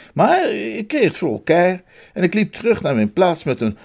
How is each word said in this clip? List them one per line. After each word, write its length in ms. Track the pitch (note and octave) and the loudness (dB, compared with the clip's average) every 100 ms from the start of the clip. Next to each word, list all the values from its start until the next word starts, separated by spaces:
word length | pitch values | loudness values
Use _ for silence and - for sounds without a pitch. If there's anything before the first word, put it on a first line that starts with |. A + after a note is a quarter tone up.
| - | -8
Maar 380 | - G#3+ F4+ E4 | 0 2 2 0
ik 340 | A3 A3+ - G#3 | -4 -6 -8 -6
kreeg 160 | D4+ | 0
het 140 | F#3+ - | 0 0
voor 140 | E3 | -4
elkaar 520 | G#2+ - E3+ F3+ F#3 - - - | -4 2 4 4 0 -8 -20 -14
en 100 | - | -2
ik 100 | F3+ | 0
liep 200 | G#3 G#3+ | 0 -2
terug 280 | - A#3 A3 | -2 -2 0
naar 140 | D3+ A#2+ | 0 0
mijn 180 | G#2+ | 0
plaats 300 | E3+ F3+ E3 | 2 2 0
met 180 | D3+ A#2+ | -4 -2
een 160 | A2+ G#2 | -4 -6